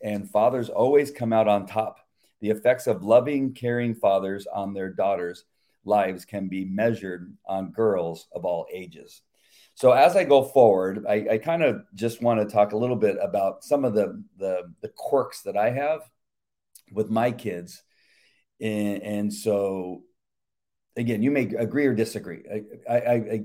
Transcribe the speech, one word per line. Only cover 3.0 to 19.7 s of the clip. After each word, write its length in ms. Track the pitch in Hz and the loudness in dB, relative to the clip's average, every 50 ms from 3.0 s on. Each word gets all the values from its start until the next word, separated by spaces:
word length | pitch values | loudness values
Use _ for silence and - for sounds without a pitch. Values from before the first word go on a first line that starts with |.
| 92 | 2
loving, 500 | 104 113 123 120 147 147 139 135 131 127 | 4 4 4 4 2 0 -2 -2 -4 -4
caring 420 | - 123 120 120 120 120 117 110 | -6 -4 -4 -2 -2 -2 -2 -2
fathers 500 | - - 101 98 95 95 95 98 101 98 | 0 0 2 2 2 0 -4 -6 -8 -10
on 300 | - - 101 98 101 98 | -10 -8 -8 -8 -8 -8
their 160 | 95 95 95 | -8 -8 -6
daughters' 540 | 92 98 95 98 98 90 87 87 90 - - _ _ _ _ _ _ _ - | -4 -2 -2 -2 -2 -2 -4 -8 -10 -12 -18 _ _ _ _ _ _ _ -4
lives 380 | 98 104 104 98 95 95 90 - | 0 0 2 0 0 -4 -8 -12
can 260 | - 104 98 95 92 | -12 -8 -8 -6 -6
be 160 | 92 95 95 | -6 -6 -6
measured 720 | 92 95 101 113 117 113 95 98 95 90 87 90 92 - _ _ | -4 -2 0 0 0 0 -2 -6 -10 -10 -12 -14 -18 -20 _ _
on 240 | - 95 95 95 87 | -8 -8 -6 -8 -6
girls 560 | 80 110 113 107 98 90 85 82 82 82 - _ | -4 0 0 0 0 0 -2 -4 -8 -10 -14 _
of 140 | - 87 87 | -10 -6 -4
all 220 | 90 87 82 - - | -4 -4 -4 -6 -10
ages. 520 | 90 92 90 87 80 73 - - - - _ _ _ _ _ _ _ _ _ _ _ | -12 -14 -14 -16 -18 -20 -20 -20 -20 -20 _ _ _ _ _ _ _ _ _ _ _
So 200 | - - 127 123 | 4 6 6 8
as 220 | 131 147 175 170 | 8 8 6 6
I 80 | 196 175 | 4 6
go 200 | 139 143 139 - | 6 6 6 6
forward, 640 | - - 135 120 110 98 92 92 95 98 107 107 117 | 6 6 8 8 8 6 4 2 -2 -4 -4 -2 0
I, 160 | 104 107 107 107 | 0 0 2 0
I 60 | 110 110 | 0 0
kind 240 | - 160 165 170 160 | 0 -2 0 2 2
of 180 | 135 104 - - _ - | 0 0 -2 -8 _ -8
just 260 | 98 113 117 113 - | -6 -4 -4 -4 -2
wanna 240 | 120 120 117 110 104 | 0 0 2 2 0
talk 280 | 107 113 104 104 104 104 | 2 2 2 2 2 2
a 40 | |
little 180 | 110 120 123 127 | -2 -2 -2 0
bit 220 | 104 107 104 - - | 0 0 0 0 -2
about 440 | - 95 92 101 98 98 - - - | -4 -2 -2 -2 -2 -2 -4 -6 -2
some 220 | - 147 143 135 | -2 0 0 2
of 100 | 120 104 | 2 2
the, 280 | 107 98 98 - 107 104 - _ | 0 0 0 -4 -10 -16 -20 _
the, 340 | - 95 95 92 90 87 87 85 _ | -6 -4 -4 -4 -4 -6 -10 -14 _
the 80 | - 107 | -14 -14
quirks 520 | - - - - 139 135 120 - - - - | -10 -10 -2 0 0 0 0 -2 -8 -12 -10
that 140 | 98 95 | -6 -2
I 140 | 101 107 120 | 0 0 0
have 300 | 123 135 143 151 160 151 - - _ _ _ _ _ _ _ _ _ _ _ _ - - _ _ | 0 -2 -2 -4 -4 -6 -8 -16 _ _ _ _ _ _ _ _ _ _ _ _ -20 -20 _ _
with 180 | 95 104 110 101 | -6 -4 -4 -2
my 220 | 110 113 120 127 | 0 0 0 0
kids. 500 | 110 - - 104 90 87 87 87 - - _ _ _ _ _ _ _ _ _ _ _ _ _ _ _ - | -2 -4 -8 -8 -8 -8 -12 -14 -18 -20 _ _ _ _ _ _ _ _ _ _ _ _ _ _ _ -8
And, 400 | 110 110 107 107 104 104 101 101 | -6 -4 -2 -2 -2 -2 -4 -6
and 320 | - 104 104 104 104 104 104 | -6 -6 -4 -4 -4 -4 -6
so, 720 | - - 113 104 101 98 98 | -4 -2 0 0 0 0 -2